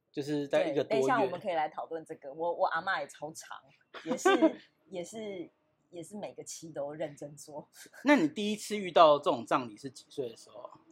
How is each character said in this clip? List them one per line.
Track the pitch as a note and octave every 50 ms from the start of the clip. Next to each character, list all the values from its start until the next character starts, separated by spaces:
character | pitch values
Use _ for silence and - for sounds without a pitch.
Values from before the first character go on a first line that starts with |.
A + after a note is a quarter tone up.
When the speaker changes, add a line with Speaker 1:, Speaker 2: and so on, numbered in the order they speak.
| _ _
Speaker 1:
就 | - D3+ C3+
是 | D3 D3+ D3 C#3+ C#3
在 | D#3 D3+ - D#3+
一 | C#3+
个 | D3 B2+
多 | - -
月。 | -
Speaker 2:
对， |
等 |
一 | C3+
下 | G3 B3+ A3+
我 | G3+
们 | - F3 F3
可 | - G3+
以 | E3+
来 | D#3 D3+ D#3+
讨 | - - A#2+
论 | - D#3+ D#3+ D#3
这 | - D#3
个。 | - - C#3 C#3+
我， | D#3+ E3 F3 E3+
我 | - F#3
阿 | - - E3
嬷 | F3 G3 F#3 D#3+
也 | C#3+
超 | C#3 - - D3 D3+ D#3+
长， | - - - - - - _ _ _ _ _ - - -
也 | - B3+
是， | - - F#4 G4 A#3+ A3 G#3 - - -
Speaker 1:
<laughs> | _ _ _ _ -
Speaker 2:
也 | F#3+ F3+ E3+
是， | - G#3+ A3+ A3 G#3 G3 F3+ D3+ - _ _ _ _ _ _ _ _
也 | F3 E3+ D#3+
是 | - G3+
每 | G#3 F3 C#3 -
个 | - C#3+
七 | - - - D#3+ E3
都 | D3 D3+ C#3 C#3+ D3+
认 | D#3 E3 D3 C#3+
真 | - D3 C#3+ D3+
做。 | - - - D3+ D3+ - _ _ - - - - - -
Speaker 1:
那 | C4 D4
你 | B3 D#3+
第 | D3 - A3 G#3 G#3 G#3+
一 |
次 | G3+ - - G#3
遇 | G#3+ F#3+ F3+
到 | D#3 F#3 E3+ D3+ D3 C#3+
这 | -
种 | F3+ D3+ A#2+ A#2
葬 | - E3 C#3+ B2 A2+
礼 | G#2
是 | G#2+ - C3+
几 | - - - _
岁 | - D3 C3 A#2
的 | A2+
时 | - - A2
候 | G#2+ A2 B2+
啊？ | - - - _ _